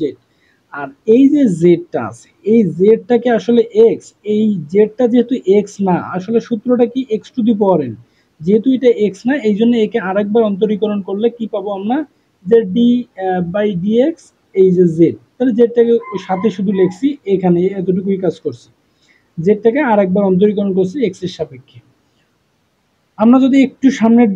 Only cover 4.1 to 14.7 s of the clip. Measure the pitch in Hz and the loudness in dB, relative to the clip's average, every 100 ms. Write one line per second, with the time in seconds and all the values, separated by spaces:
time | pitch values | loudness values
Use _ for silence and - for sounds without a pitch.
4.1 | _ 208 214 220 196 143 190 214 - 247 | _ -6 -2 0 -2 -2 0 0 0 0
5.1 | 247 240 254 - 208 202 - 190 170 107 | 2 0 -2 0 0 0 -2 -2 -2 -2
6.1 | 180 185 226 226 226 247 247 233 262 262 | -8 -4 -4 -2 -4 -2 0 0 -2 -4
7.1 | 214 - - 220 208 202 175 131 110 _ | -6 -6 -4 -2 0 2 2 -2 -8 _
8.1 | _ _ _ 156 214 262 254 254 226 208 | _ _ _ -2 0 2 0 2 2 0
9.1 | 190 240 285 220 202 233 240 214 233 185 | -2 -4 -2 -2 0 0 2 0 -2 -2
10.1 | 190 208 220 220 196 208 214 214 208 190 | -2 -2 0 0 0 -2 -2 -4 -4 -6
11.1 | 196 233 233 220 208 196 196 202 269 302 | -4 -4 -4 -8 -8 -8 -8 -4 -4 -6
12.1 | _ _ _ 180 233 202 190 240 247 240 | _ _ _ 0 2 2 0 2 0 -4
13.1 | - 190 185 170 196 214 180 190 226 285 | -8 -4 -4 -4 -4 -4 -4 -2 0 0
14.1 | 330 - _ _ 190 190 | -4 -12 _ _ 2 2